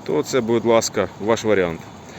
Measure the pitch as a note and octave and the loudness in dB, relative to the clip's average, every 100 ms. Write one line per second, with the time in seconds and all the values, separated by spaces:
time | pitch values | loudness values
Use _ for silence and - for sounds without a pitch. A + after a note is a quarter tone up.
0 | - D3+ C#3 C#3 A2+ A#2 G#2+ A#2 - - | -4 -2 0 0 2 2 4 4 2 -2
1 | F#2 - G2+ A2+ A2 G2+ F2 D#2+ - - | -4 -2 0 0 2 2 2 -2 -10 -18
2 | - | -18